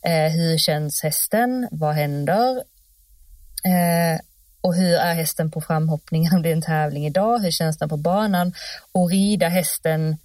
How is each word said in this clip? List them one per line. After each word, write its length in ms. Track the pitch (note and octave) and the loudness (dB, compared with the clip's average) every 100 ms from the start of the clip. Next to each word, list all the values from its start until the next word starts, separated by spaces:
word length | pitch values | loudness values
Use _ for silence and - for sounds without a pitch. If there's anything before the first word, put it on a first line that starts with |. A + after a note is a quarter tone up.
Eh, 300 | F3 E3 D#3 | 0 2 2
hur 260 | D#3+ E3 D#3+ | 2 0 2
känns 440 | - D3+ D3+ - | 0 0 -2 -4
hästen? 680 | D#3 D3 - G#3+ B3 B3+ B3 | -4 -4 -2 0 0 -2 -4
Vad 240 | D#3 D3+ | -2 -2
händer? 640 | D3+ D3 C#3+ C#3+ F#3+ B3 B3+ - _ _ _ _ - - - - - | 0 -2 -2 0 2 2 -2 -8 _ _ _ _ -20 -20 -20 -14 -6
Eh, 560 | F#3 F3+ F3 E3+ E3+ D#3+ - _ _ _ | 0 2 2 2 0 -2 -6 _ _ _
och 140 | F#3 | -2
hur 200 | F3 F#3 | 2 2
är 200 | E3+ F3 | 2 2
hästen 360 | E3+ D#3+ - D#3+ | 0 -4 -2 -4
på 100 | D#3 | -4
framhoppning 680 | D3+ D#3+ D#3+ D#3 - D#3+ E3 | -4 -2 0 -2 -2 0 2
om 100 | F#3 | 2
det 60 | E3 | 2
är 40 | |
en 100 | D#3+ | -2
tävling 440 | D#3+ D#3 D3+ C#3+ D3+ | 0 0 0 -2 -2
idag? 320 | E3 G#3+ A#3+ | 0 2 2
Hur 120 | F#3+ | 0
känns 280 | D#3+ D#3+ D#3 | -2 -2 -2
den 100 | D3+ | -4
på 80 | D#3 | -2
banan? 560 | D#3+ F#3+ G#3+ F3+ F3+ F3+ - - - | 0 0 2 2 0 -4 -12 -16 -6
Och 180 | F3+ F3+ | 0 2
rida 380 | F#3+ G3 G#3 E3+ | 2 2 2 2
hästen 680 | F3+ E3 - E3 D#3+ D#3+ D#3 | 2 -2 -2 -2 0 0 -4